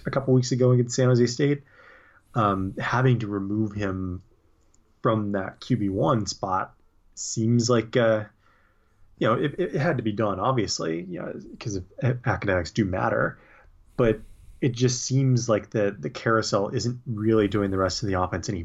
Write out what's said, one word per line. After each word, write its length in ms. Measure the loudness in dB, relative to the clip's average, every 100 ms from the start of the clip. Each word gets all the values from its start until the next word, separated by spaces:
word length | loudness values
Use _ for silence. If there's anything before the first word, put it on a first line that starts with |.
| -4
a 60 |
couple 220 | -2 4
weeks 180 | 2 4
ago 200 | 2 4
against 260 | 4 2 2
San 100 | 4
Jose 180 | 4 2
State, 360 | 2 0 0 -6 _ -20 -20 _ _ _ 0
um, 380 | 0 0 -2 -4
having 400 | -2 2 2 2
to 80 | 0
remove 440 | -4 -2 -2 -2
him 500 | -2 -4 -4 -6 -8 -12 _ _ _ _ _ _ _
from 300 | 0 0 0
that 280 | -4 -6 -10
Q 160 | -4 -2
B 100 | 0
one 380 | 0 0 0 -2
spot 480 | -6 -2 -2 -4 _ _ _ _ -14
seems 540 | -8 -2 2 4 4
like, 260 | 2 2 2
uh, 300 | 4 2 -2 _ _ _ _ _ _ _ -20 -2
you 100 | 0
know, 60 |
it, 200 | 2 0 -2
it 160 | -4 -2
had 220 | -2 -2
to 60 |
be 100 | -4
done, 260 | -2 -2 0
obviously, 640 | 0 0 -2 -2 -4 -6
you 160 | -6 -10
know, 120 | -10 -10 -14 -12
'cause 160 | -8 -8
of, 80 | -10 -4
a-, 160 | -2 0 -2
academics 460 | -2 0 0 0
do 140 | -2 0
matter, 520 | 0 -2 0 -2 -4 -20 -20 -20 -20 _ 0
but 240 | 2 2 -4 -20 -20 -4
it 100 | -4
just 320 | 2 0 0
seems 440 | -2 2 4 2 2
like 220 | 0 0
the, 260 | -2 -2 -2
the 100 | -10
carousel 600 | -4 0 2 2 0 0
isn't 320 | -2 -4 -6 -8
really 420 | -2 2 4 4
doing 220 | 2 0
the 80 | 2
rest 240 | 0 0
of 60 | -2
the 120 | 0
offense 300 | 0 -4 -4
any 140 | -6